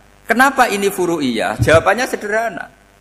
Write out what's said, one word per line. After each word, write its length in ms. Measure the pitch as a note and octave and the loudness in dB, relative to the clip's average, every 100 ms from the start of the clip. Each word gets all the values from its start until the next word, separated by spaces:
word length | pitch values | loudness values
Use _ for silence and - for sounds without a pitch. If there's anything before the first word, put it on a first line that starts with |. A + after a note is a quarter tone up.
| _ _ - | _ _ -2
kenapa 400 | A3+ C4+ C4 A3 | 2 2 2 0
ini 240 | G3+ G3 | 0 -2
furu'iyah? 640 | F#3+ F3 E3 C3 A2 F#2 A#2 | -2 -2 -2 -2 -2 -2 0
Jawabannya 480 | C#3 D#3+ F3 G#3+ C4 | 4 4 4 0 -2
sederhana. 640 | A#3 G#3 A3 A#3 - - _ _ _ | -6 -4 -4 -4 -8 -14 _ _ _